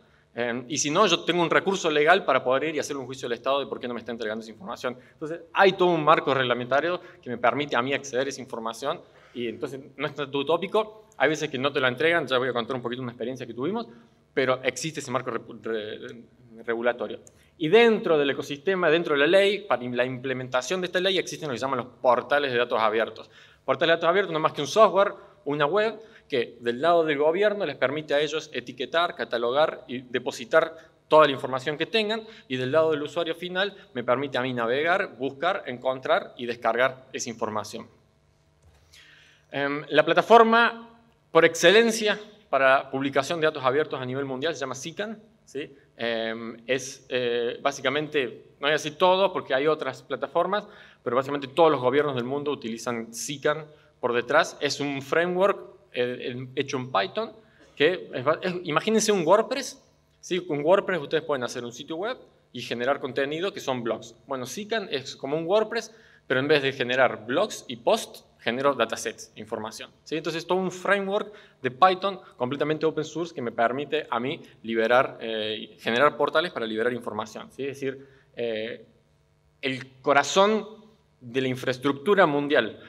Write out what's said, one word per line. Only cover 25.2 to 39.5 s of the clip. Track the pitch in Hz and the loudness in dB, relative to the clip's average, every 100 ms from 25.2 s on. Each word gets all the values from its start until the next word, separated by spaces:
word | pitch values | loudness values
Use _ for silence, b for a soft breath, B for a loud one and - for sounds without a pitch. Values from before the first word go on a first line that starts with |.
| B B | B B
una | - 147 147 | -4 0 2
web, | 190 220 214 B B B | 2 0 -2 B B B
que | 139 117 - | -2 -2 -4
del | 120 120 | -4 0
lado | 160 170 | 4 4
del | 160 139 | 4 2
gobierno | 147 170 208 202 175 | 2 2 2 0 -4
les | 131 | -2
permite | 127 147 151 | -2 -2 -2
a | 143 | 0
ellos | 151 156 - | 0 -4 -8
etiquetar, | 127 123 123 127 165 175 - | -10 -10 -8 -4 0 0 -2
catalogar | 117 120 120 131 160 - - | -6 -2 0 2 0 -2 -10
y | 127 | -12
depositar | 135 123 123 - 117 160 160 - B B - | -6 -6 -6 -8 0 2 2 -4 B B 4
toda | 156 151 | 6 8
la | |
información | 131 131 127 131 147 | 4 -4 -6 -4 -4
que | 160 | -2
tengan, | 226 208 226 220 B B | -2 -2 -4 -8 B B
y | 127 | -4
del | 127 | 0
lado | 151 160 | 2 2
del | 151 | 2
usuario | 147 139 170 | -2 -4 -4
final | 233 180 185 202 196 B | -6 -6 -4 -4 -6 B
me | 123 | -6
permite | 123 123 139 135 | 0 0 0 -2
a | |
mí | 127 | -2
navegar, | 123 117 131 160 190 180 120 | -2 0 0 2 0 -2 -6
buscar, | 135 139 165 202 - | -6 -2 -2 -2 -6
encontrar | 123 127 131 143 175 - - | -6 -4 -4 0 0 -2 -10
y | 120 | -8
descargar | 113 117 117 131 127 - | -4 0 2 2 0 -14
esa | 131 123 | -12 -10
información. | 110 110 107 101 110 110 _ _ _ _ _ _ _ _ _ _ b b b b b b | -6 -6 -6 -8 -12 -16 _ _ _ _ _ _ _ _ _ _ b b b b b b